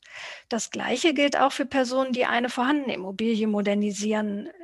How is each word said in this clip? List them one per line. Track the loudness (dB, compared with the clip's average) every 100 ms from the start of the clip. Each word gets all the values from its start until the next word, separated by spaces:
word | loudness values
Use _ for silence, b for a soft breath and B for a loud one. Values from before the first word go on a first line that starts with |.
| B B B B -6
Das | -4 -4
Gleiche | -6 -2 2 2
gilt | 4 4 4
auch | 4
für | 2 0
Personen, | 0 0 0 0
die | 0 0
eine | 0 0
vorhandene | 0 0 0 0 -4
Immobilie | -6 -2 0 2 2
modernisieren, | 2 2 2 0 -2 -2 0 -2 -4 -8 -14